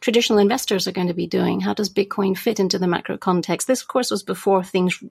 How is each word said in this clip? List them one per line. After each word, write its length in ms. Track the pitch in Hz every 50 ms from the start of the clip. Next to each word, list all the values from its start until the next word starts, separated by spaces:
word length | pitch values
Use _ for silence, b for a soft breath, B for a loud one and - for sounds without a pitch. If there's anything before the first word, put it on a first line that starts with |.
traditional 380 | - 254 220 240 233 - 226 208
investors 480 | 202 202 240 254 - - 208 185 175
are 60 | 185 180
going 140 | 185 180
to 80 | 175 175
be 120 | 175 175
doing. 340 | 170 - 185 180 175 - 190
How 140 | 185 208 202
does 140 | - 208 190
Bitcoin 480 | - - 202 202 - - 196 190 190
fit 240 | - - 240 220 -
into 180 | 190 180 - 185
the 100 | 180 175
macro 280 | 170 - - - 170
context? 500 | - - 190 180 175 160 - 170 160 -
This, 160 | - 262 247 -
of 60 | -
course, 220 | - 262 240 -
was 120 | 214 196 -
before 400 | - 190 180 - 202 196 185 185
things 400 | - - 185 180 180 175 - - -